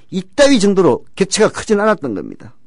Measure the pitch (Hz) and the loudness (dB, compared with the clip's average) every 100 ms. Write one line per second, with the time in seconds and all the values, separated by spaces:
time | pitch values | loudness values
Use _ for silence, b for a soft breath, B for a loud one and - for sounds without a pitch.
0 | b 185 - - 277 185 202 190 165 113 | b -10 -8 0 2 4 2 2 2 0
1 | - - 190 - 208 - - 202 214 202 | -4 -6 -4 0 -2 -2 -2 0 0 -2
2 | 135 95 55 - 110 - | -4 -8 -10 -16 -20 -20